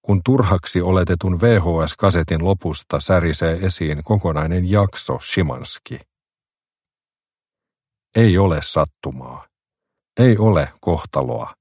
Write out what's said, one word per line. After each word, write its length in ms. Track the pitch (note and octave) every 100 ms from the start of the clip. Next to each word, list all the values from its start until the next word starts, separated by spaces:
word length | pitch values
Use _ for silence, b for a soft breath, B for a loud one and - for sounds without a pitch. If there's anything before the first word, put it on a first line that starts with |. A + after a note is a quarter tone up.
Kun 180 | - G2
turhaksi 580 | F2 C3 G2 F#2 - F#2
oletetun 580 | F2 F#2+ F2 E2+ F#2+ F2
V 200 | A#2+ A2
H 40 | F2 D#2+ D#2
S-kasetin 580 | - G2 E2+ D#2+ E2
lopusta 560 | F2 G2 E2 D#2 - D2+
särisee 680 | - F#2 E2 D2+ E2 E2+ F#2+
esiin 380 | - D#2+ D2+
kokonainen 680 | - G#2 F2 D#2 D#2 F2+ F2+
jakso 480 | G#2 G2 - - C2
Szymanski. 800 | - - D#2+ B1+ B1+ - - B1+ _ _ _ _ _ _ _ _ _ _ _ _ _ _ _ _ _ _ _ _ _ A2
Ei 220 | A2+ F2+
ole 220 | G2 D#2
sattumaa. 840 | - - D2+ _ - C2 B1+ - - _ _ _ _ _ _ -
Ei 220 | B2 G#2
ole 340 | A2 F2+ C#2+ _
kohtaloa. 760 | - D#2+ - C#2+ B1+ A#1 - -